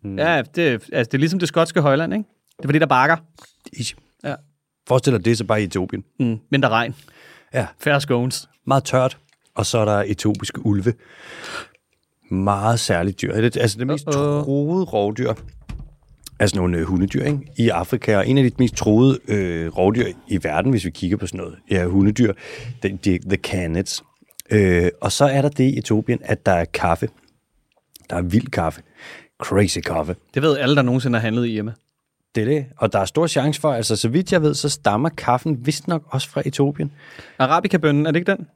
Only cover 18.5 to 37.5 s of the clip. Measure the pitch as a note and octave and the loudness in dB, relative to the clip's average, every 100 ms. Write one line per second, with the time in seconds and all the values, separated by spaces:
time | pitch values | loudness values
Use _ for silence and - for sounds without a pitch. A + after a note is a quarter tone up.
18.5 | - B2 - A2+ G#2+ C3+ C3 - G#2 F#2 | 2 0 2 2 4 4 2 -2 -2 -2
19.5 | E2+ E2 D#2+ F#2 A2+ G#2+ F2+ - D#3+ E2 | -4 -6 2 2 4 -2 -6 -6 -4 -2
20.5 | D#2 A2+ B2 E2+ - F2+ G#2 F#2+ F#2+ F2 | -2 0 0 -2 -6 -4 -2 -4 -8 -12
21.5 | - _ G2 F2+ G2 G2+ G#2+ A2+ G2 - | -14 _ 0 2 4 4 4 2 0 -10
22.5 | - A#2 - G2 G2 G#2 F2+ F2+ F#2+ - | -16 -14 -6 -6 -2 0 0 0 -2 -2
23.5 | F#2 F2 E2 - - _ _ _ _ - | -6 -4 -4 -4 -8 _ _ _ _ 0
24.5 | G#2+ F#2+ F2 F2 - - - C#3+ C#3 C#3+ | 2 4 4 2 0 -4 2 2 4 0
25.5 | C#3+ C3 B2 - G#2+ - B2 - G2+ - | 2 0 0 0 -2 0 -4 -2 -2 2
26.5 | F2+ E2 - F2 E2+ A#2+ _ _ _ _ | 0 0 -2 0 0 -2 _ _ _ _
27.5 | _ _ _ _ - _ F2 F2+ G#2 - | _ _ _ _ -20 _ -6 0 0 0
28.5 | - D#2+ - - _ - - _ _ - | -4 -4 -6 -18 _ -20 -20 _ _ -2
29.5 | F#2+ G2 F#2 F2 E2 D2+ F2+ _ - D#3 | 0 0 0 -4 -4 -4 -8 _ -2 0
30.5 | C#3 C3 C#3+ B2+ B2+ B2+ A#2 A2+ A2+ A#2+ | 2 2 2 2 0 0 0 0 -2 -2
31.5 | A2 G#2 A2 _ _ _ _ _ - A2 | -2 -6 -10 _ _ _ _ _ -4 0
32.5 | D3+ C3 - A2 G#2 F#2+ - E3 C#3+ C#3 | -2 -4 -2 0 0 0 0 0 0 0
33.5 | D3 D#3 B2 A2+ G#2+ A#2 C#3 F#3 F#3 D3+ | 0 -2 0 -2 0 0 0 2 2 2
34.5 | C#3+ D3 - - G#2 D#3 - - B2 - | 0 -4 0 0 2 0 -2 0 0 2
35.5 | C#3 B2 D#3 - E3 - C3+ - - C#3+ | -2 -2 -4 -2 -4 -2 -6 -4 -4 -4
36.5 | - C#3 D3 D3 - - - - - C3 | 0 0 0 -8 -8 -20 -20 -20 -2 2